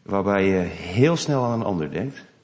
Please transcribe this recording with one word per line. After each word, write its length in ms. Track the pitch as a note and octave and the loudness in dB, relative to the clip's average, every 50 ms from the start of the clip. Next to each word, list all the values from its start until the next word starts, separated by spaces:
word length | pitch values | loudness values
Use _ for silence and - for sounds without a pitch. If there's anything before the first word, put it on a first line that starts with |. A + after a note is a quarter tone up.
waarbij 440 | _ - G2 G2 F#2 G2+ G2+ G2 F#2+ | _ -4 -4 -2 0 2 2 2 4
je 140 | F#2+ F#2+ F#2 F2 | 2 2 2 0
heel 480 | E2 - - - F2 F2+ A2 C3 D#3+ E3+ | -2 -6 -10 -10 -4 2 4 4 4 4
snel 300 | D#3 - - C#3+ C3 B2 | 2 0 0 0 0 0
aan 140 | A#2+ A#2 A2+ | 0 -2 -2
een 60 | A2 | -2
ander 260 | G#2 F#2+ F2 D#2 D2 | -2 -2 -2 -4 -4
denkt. 320 | D2 D#2+ A2 C3+ - - - - _ _ | -4 -6 -6 -6 -8 -12 -20 -20 _ _